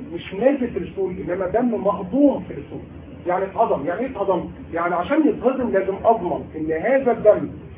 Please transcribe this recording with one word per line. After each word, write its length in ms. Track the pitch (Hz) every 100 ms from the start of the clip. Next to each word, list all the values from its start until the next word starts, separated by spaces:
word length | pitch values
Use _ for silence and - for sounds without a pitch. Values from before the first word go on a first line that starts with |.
| -
مش 200 | 165 -
نازل 340 | 196 262 240 190
في 80 | 185
الستول، 340 | 180 196 185 185
انما 280 | 180 185 180
دم 360 | 214 247 202
مهضوم 600 | 190 196 185 262 285 220 -
في 60 |
الستول. 260 | - - 151 - - - - 170
يعني 180 | 185 190
اتهضم. 400 | 208 214 139 151
يعني 120 | 185
ايه 100 | 262
اتهضم؟ 400 | 202 190 180 - - -
يعني 220 | 165 175 175
عشان 320 | 175 311 262
يتهضم 420 | - 240 - -
لازم 220 | 190 190 190 220
اضمن 380 | 180 175 131 - 147
ان 160 | 156
هذا 400 | 160 214 269 240
الدم 380 | 220 208 151 135 - -